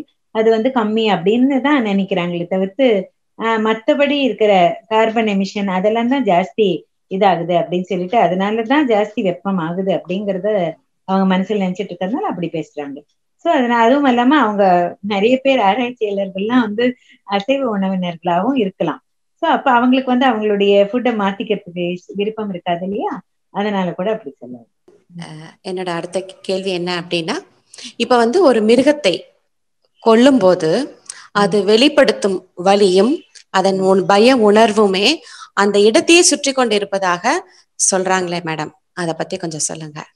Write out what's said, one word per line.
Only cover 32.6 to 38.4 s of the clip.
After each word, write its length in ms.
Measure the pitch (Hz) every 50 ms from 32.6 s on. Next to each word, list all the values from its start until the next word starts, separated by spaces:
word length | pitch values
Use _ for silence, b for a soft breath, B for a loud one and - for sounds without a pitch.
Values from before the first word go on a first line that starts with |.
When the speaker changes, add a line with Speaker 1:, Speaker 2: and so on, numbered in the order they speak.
| 175 196 202 208 202 185 180 190 196 240 311 359 - b b b b _
Speaker 2:
அதன் 280 | - 196 175 196 196 190
Speaker 1:
ம். 60 | 190
Speaker 2:
உண்-, 220 | 190 190 196 180
பய 300 | 165 202 202 220 247 269
உணர்வுமே 680 | 247 214 208 202 214 226 226 208 208 214 202 190 185 202 247 311 359 B B B B B B B
அந்த 260 | - 196 208 196 202
இடத்தையே 420 | 202 220 220 339 330 - 330 349 349
சுற்றி 300 | - 294 285 - 269 262
கொண்டு 220 | 262 254 226 214
இருப்பதாக 720 | 202 202 - - 196 190 180 175 175 175 240 302 370 b b b b b b _ -
சொல்றாங்களே 640 | - - 196 185 185 185 185 190 180 170 175 170